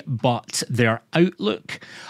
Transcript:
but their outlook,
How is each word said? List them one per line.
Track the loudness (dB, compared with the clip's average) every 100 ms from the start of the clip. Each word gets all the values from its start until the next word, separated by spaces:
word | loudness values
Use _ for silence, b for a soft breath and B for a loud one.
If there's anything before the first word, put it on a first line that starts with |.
| -2
but | 0 0 0 -4 -8 -4
their | 2 2 2 _
outlook, | 2 2 2 -4 -4 -8 -16 B B